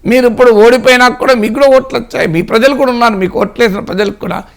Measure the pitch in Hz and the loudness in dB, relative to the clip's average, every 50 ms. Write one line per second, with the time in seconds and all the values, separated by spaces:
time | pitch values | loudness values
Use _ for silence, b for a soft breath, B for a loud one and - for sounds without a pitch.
0 | _ - 233 262 247 240 220 - 247 240 226 208 214 233 247 254 214 254 254 247 | _ 0 0 2 2 2 2 4 4 4 6 6 4 4 4 4 2 2 2 2
1 | 247 247 240 - - 269 254 240 208 220 220 277 277 277 262 262 262 - - 233 | 2 0 0 -2 0 0 0 0 0 -4 0 2 2 4 4 2 0 -2 -8 -8
2 | 233 - - - - 196 160 165 180 - 226 226 233 269 285 262 277 254 247 240 | -8 -6 -6 -4 -4 -2 -2 -4 -4 -2 -2 0 0 0 0 0 -2 -2 0 0
3 | 240 233 214 190 185 180 - - 202 190 - - 240 220 185 208 233 - 180 185 | -2 -2 -2 -2 -6 -4 -4 -4 -6 -6 -2 -2 -2 -2 -2 -6 -10 -10 -6 -4
4 | 208 196 202 - - 180 175 190 196 b b | -4 -4 -6 -8 -10 -8 -8 -10 -10 b b